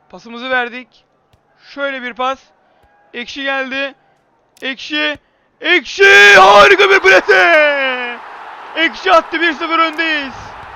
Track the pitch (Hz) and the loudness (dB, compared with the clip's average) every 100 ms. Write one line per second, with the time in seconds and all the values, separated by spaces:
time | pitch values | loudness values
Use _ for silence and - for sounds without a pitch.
0 | _ 185 233 233 254 254 240 240 247 _ | _ -20 -20 -16 -6 -6 -6 -10 -20 _
1 | _ _ _ _ _ _ _ - 277 269 | _ _ _ _ _ _ _ -10 -10 -10
2 | 247 226 254 269 _ _ _ _ _ _ | -12 -8 -8 -8 _ _ _ _ _ _
3 | _ - 240 285 269 269 262 269 277 262 | _ -16 -14 -10 -8 -6 -8 -8 -10 -12
4 | _ _ _ _ _ _ 262 262 - 302 | _ _ _ _ _ _ -12 -12 -10 -6
5 | 302 285 _ _ _ _ 311 349 240 - | -6 -8 _ _ _ _ -4 -2 -4 0
6 | 392 403 403 392 381 403 403 370 392 381 | 4 6 6 6 6 6 6 4 2 2
7 | 370 381 - 392 349 320 302 285 269 254 | 4 2 2 2 2 2 2 0 -4 -6
8 | 247 240 - - - - - - 320 220 | -10 -14 -18 -20 -20 -20 -14 -6 -6 -4
9 | 381 339 320 330 339 277 330 330 330 311 | 0 0 0 -4 -4 -4 -4 -2 -2 -4
10 | 330 302 269 - - - - | -6 -6 -8 -14 -18 -20 -20